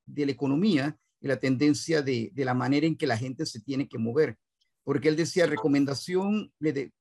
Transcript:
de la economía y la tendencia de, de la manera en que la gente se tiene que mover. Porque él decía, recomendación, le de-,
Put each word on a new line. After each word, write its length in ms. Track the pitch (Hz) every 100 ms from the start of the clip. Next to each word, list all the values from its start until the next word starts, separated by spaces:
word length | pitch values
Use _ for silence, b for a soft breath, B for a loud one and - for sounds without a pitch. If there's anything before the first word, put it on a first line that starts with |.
| -
de 200 | 135 143
la 60 |
economía 680 | 131 127 143 214 156 139 151 _ _
y 80 | 135
la 100 | 127
tendencia 640 | 135 127 147 143 - 156
de, 300 | 139 123 113
de 120 | - 131
la 80 |
manera 340 | 127 127 143 160
en 80 | 156
que 100 | 147
la 100 | 113
gente 280 | 127 123 156
se 140 | 117
tiene 280 | 113 135 143
que 80 | 117
mover. 400 | 113 127 143 110 _ _ _ _
Porque 260 | - 139 147
él 80 | 156
decía, 280 | 165 185 165
recomendación, 1040 | 147 160 143 139 131 - 180 196 214 - -
le 120 | 156
de-, 200 | 139 135 _